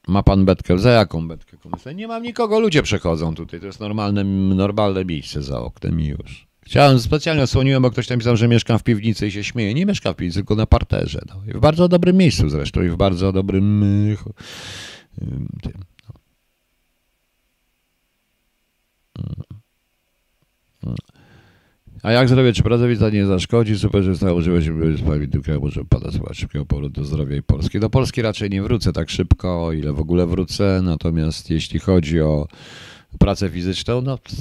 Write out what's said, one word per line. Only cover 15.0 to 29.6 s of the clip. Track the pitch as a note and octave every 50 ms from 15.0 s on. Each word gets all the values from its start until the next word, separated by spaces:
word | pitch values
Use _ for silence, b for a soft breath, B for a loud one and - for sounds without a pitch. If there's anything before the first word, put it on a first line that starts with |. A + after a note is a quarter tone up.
| B B - -
y, | - - C2 C2+ A#1+ - - -
tym, | - - - G2 F#2 _ _ _ _ -
no. | - - _ _ _ _ _ _ _ _ _ _ _ _ _ _ _ _ _ _ _ _ _ _ _ _ _ _ _ _ _ _ _ _ _ _ _ _ _ _ _ _ _ _ _ _ _ _ _ _ _ _ _ _ _ _ _ _ _ _ - -
Mm. | - - - - - _ - A2 _ _ _ _ _ _ _ _ _ _ _ _ _ _ _ _ _ _ _ _ _ _ _ _ -
Mm. | A#1+ A#1 - - _ b b b b b b b b b b b b b b _ - - -
A | - G#2
jak | A#2 B2 C3+ B2
zrobię, | B2+ C3 C3 A#2+
czy | G2+ -
praca | - A2 A#2+ A#2+ A#2+
widza | A#2+ A#2+ G#2 A2 G#2+
nie | G#2+ G#2 G2
zaszkodzi? | G2 F#2+ F2+ F2 - A#2 A#2 A2+ G#2 G#2+ F#2
Super, | G2+ F#2+ - G2+
że | F#2 F#2+
została | F2+ D2+ G2 F#2
możliwość, | E2+ F2 D#2+ F2 F2 F2 D#2
żeby | D#2+ D#2+ D#2 D#2+ D#2+ D2+
z | -
pamiętnym | E2 D#2 D2+ D2+ D2 C2 - D2
krajem | - D#2 D2+ C#2+
może | C#2 D2 C#2+ D2 C#2
pana | - - - - -
słuchać | - - - - - -
szybkiego | - - - D2 C#2+
powrotu | - C#2+ C#2+ C#2+ C#2 - D2
do | D2
zdrowia | C#2+ D#2 D2+ C#2+ C2+ C#2+
i | C#2
Polski. | - - - - F2+ - - G2+
Do | A2 G#2+
Polski | - C3+ B2+ B2+ - B2+
raczej | A2 A2 G2+ - G#2+ G2
nie | G2 G2
wrócę | G2+ A#2 B2 G2+ - F#2+
tak | D2+ E2 D#2+ -
szybko, | - - F2+ - - - - F2+ F2 E2+